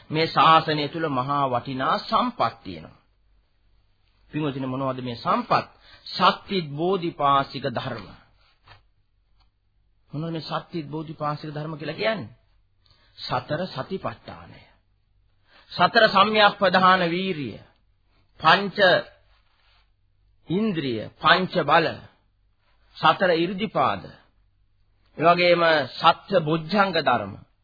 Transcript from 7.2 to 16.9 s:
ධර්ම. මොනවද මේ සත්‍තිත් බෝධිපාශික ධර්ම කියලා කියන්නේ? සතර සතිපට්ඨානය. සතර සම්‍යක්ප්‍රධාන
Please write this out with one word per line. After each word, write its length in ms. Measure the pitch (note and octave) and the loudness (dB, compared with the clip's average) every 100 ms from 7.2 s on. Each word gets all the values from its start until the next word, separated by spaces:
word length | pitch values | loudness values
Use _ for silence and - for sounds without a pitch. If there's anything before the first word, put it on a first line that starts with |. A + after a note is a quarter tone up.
| C#3+ C#3 C#3 C#3 C3+ | 2 2 0 -6 -6
ධර්ම. 400 | A#2+ B2 A2+ F#2 - _ _ _ _ _ - _ _ _ _ _ _ _ _ _ _ _ _ _ | -6 -8 -10 -14 -20 _ _ _ _ _ -20 _ _ _ _ _ _ _ _ _ _ _ _ _
මොනවද 200 | C#3+ E3 | -10 -8
මේ 100 | E3 | -8
සත්‍තිත් 460 | D3 D#3+ D#3+ F3+ C#3+ | -8 -10 -8 -10 -8
බෝධිපාශික 640 | D#3 D#3 D#3 D3 D3+ D#3 | -10 -10 -8 -6 -6 -8
ධර්ම 220 | D3 D#3+ D3+ | -10 -10 -10
කියලා 200 | D3 - | -10 -6
කියන්නේ? 380 | G#3 G#3+ A2 - _ _ _ _ _ _ _ - | -4 -4 -8 -16 _ _ _ _ _ _ _ -16
සතර 440 | - B2+ B2 D3+ F#3 | -8 -6 -6 -8 -8
සතිපට්ඨානය. 960 | - - F#3+ A#2 A2+ - F2+ E2+ - _ _ _ _ _ _ _ _ _ _ - | -10 -10 -8 -10 -12 -18 -20 -20 -20 _ _ _ _ _ _ _ _ _ _ -10
සතර 320 | - F3+ A3+ A3 | 0 2 4 4
සම්‍යක්ප්‍රධාන 920 | G3 G3+ G#3+ G#3 G#3 F#3+ F#3 F#3 | 4 4 4 4 4 2 4 6